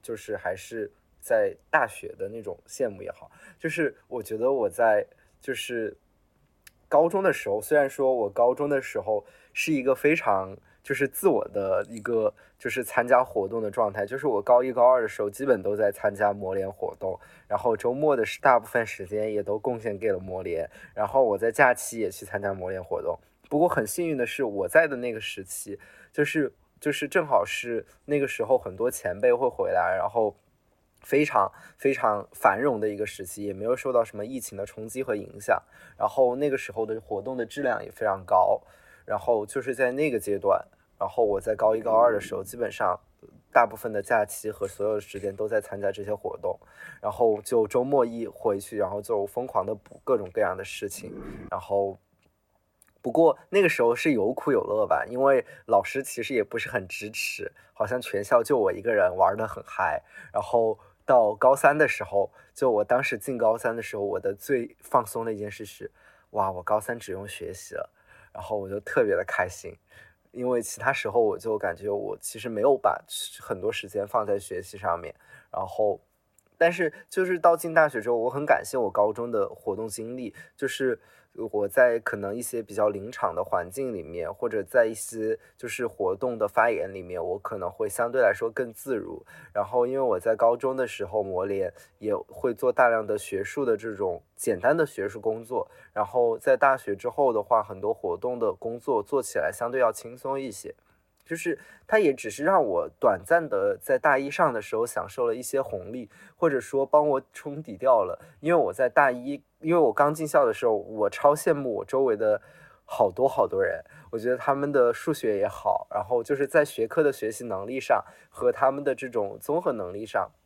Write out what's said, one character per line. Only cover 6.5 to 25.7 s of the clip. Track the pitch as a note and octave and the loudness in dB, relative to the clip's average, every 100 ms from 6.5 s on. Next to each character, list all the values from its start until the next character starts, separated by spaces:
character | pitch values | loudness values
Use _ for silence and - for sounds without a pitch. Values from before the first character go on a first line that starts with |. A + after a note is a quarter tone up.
| _ - _ _ | _ -20 _ _
高 | D3 E3 | 4 4
中 | F#3+ | 4
的 | F#3+ | 2
时 | C3+ - | 2 0
候， | G2+ | -2
虽 | G#2 D3+ | 2 2
然 | C#3 | 2
说 | - C3+ | 2 2
我 | B2+ G#2 | 2 0
高 | G2+ A#2+ | 4 4
中 | B2 D3 | 4 0
的 | C#3+ | 0
时 | - A2 | -2 -6
候 | G2 G#2+ - _ _ | -2 -2 -2 _ _
是 | - - | -6 -2
一 | D3 | 0
个 | B2+ | 2
非 | C3 D3 | 2 2
常， | D#3+ - G2 F#2+ F#2+ _ _ | 2 2 0 0 -10 _ _
就 | - | -6
是 | C3+ C#3 | -2 -2
自 | - G3 | 2 2
我 | A#2+ - | 2 0
的 | G2+ G2 F#2 E2+ | -2 0 0 -2
一 | A2+ | -8
个， | G#2 A#2 G#2+ - _ _ | -2 2 0 -2 _ _
就 | B2 | -6
是 | B2+ | -4
参 | A#2+ - A#2+ | -2 -2 4
加 | B2 | 4
活 | B2+ A2+ F#2+ | 4 0 -2
动 | A2+ | -2
的 | G#2+ | -4
状 | G2+ A2 | 0 0
态， | G#2 | 0
就 | G2+ C3 | -4 -2
是 | D3+ | -2
我 | G#2+ | -2
高 | G2 B2 | 6 6
一 | C3 | 6
高 | B2 | 6
二 | B2 B2+ | 6 6
的 | A2 | 2
时 | - | -2
候 | G#2 | -4
基 | G2+ C#3 | -2 0
本 | A#2 | 2
都 | F#2+ G#2 | 2 2
在 | G#2+ | 0
参 | G2+ G#2+ | 2 -2
加 | G2+ G#2 | 2 0
模 | G2+ F#2+ | 0 -4
联 | G2 F#2+ | -4 -4
活 | G2 - E2 | -4 -8 -6
动， | F#2+ F#2 - - _ | -6 -6 -12 -20 _
然 | G#2 | -2
后 | A#2+ A2 | 0 0
周 | A#2+ | 0
末 | C3 D3+ C3+ | 0 2 2
的 | G#2+ | 2
时-， | - | 2
大 | C#3+ B2 | 4 4
部 | A2+ | 4
分 | A#2+ | -2
时 | A2+ - F2+ | -2 -6 -8
间 | G#2 A2 | -4 -2
也 | G#2+ | -2
都 | G2+ G#2+ | -2 -4
贡 | A#2 A#2+ | -2 -4
献 | A2 G2+ | -6 -4
给 | G#2+ | -2
了 | F#2+ | -2
模 | F#2+ F#2 | -4 -8
联， | F#2 E2 - - - | -4 -4 -4 -10 -16
然 | - G#2 | -4 0
后 | C3+ | 4
我 | B2 G2 | 4 4
在 | A#2 | 0
假 | A2+ C3+ | 4 4
期 | A#2+ - A#2 | 4 -4 -6
也 | G2+ | -6
去 | F#2 G2 | -6 -8
参 | G#2 | -6
加 | G2+ | -4
模 | F#2+ F#2 | -4 -6
联 | F#2+ | -6
活 | F2+ - | -6 -4
动。 | - E2+ _ _ _ | -4 -6 _ _ _
不 | D3 | 2
过 | F3 | 2
很 | D3+ G#2+ | 2 -2
幸 | - E3+ | -2 -4
运 | C#3+ | -2
的 | A#2+ | -2
是， | - | -2
我 | B2+ G2+ F#2 | -4 -2 4
在 | D#3 D#3+ | 4 4
的 | C3 | 0
那 | B2 | -6
个 | A2 | -6
时 | G#2 - | -10 -12
期， | F#2+ - - | -12 -12 -12